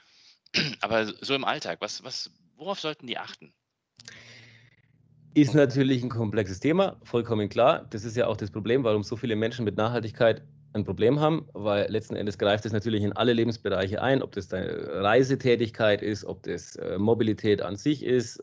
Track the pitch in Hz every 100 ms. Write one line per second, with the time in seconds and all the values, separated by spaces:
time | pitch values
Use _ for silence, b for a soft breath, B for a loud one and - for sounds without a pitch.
0 | b b b b _ - 156 104 104 110
1 | 107 90 101 135 104 143 95 82 104 -
2 | 127 - - _ _ - 170 196 156 151
3 | 123 101 104 - 73 _ _ _ _ _
4 | - B B B B B B B B _
5 | _ _ - 151 139 147 143 135 131 127
6 | 123 113 110 104 95 92 139 180 196 -
7 | - 120 110 107 101 117 127 - - 110
8 | 113 113 113 101 104 110 98 131 117 107
9 | 101 113 120 107 113 117 107 98 110 120
10 | 110 - 120 110 - - - 107 101 85
11 | 107 147 156 160 147 - 104 101 87 107
12 | - 104 101 92 101 107 107 107 117 107
13 | 104 - 120 117 117 113 101 92 95 101
14 | 123 135 - 101 87 95 90 80 71 82
15 | 101 120 135 139 131 117 110 - 110 101
16 | 104 104 - 85 95 87 - - 85 87
17 | 107 113 113 101 110 101 80 101 147 147
18 | - 127 113 -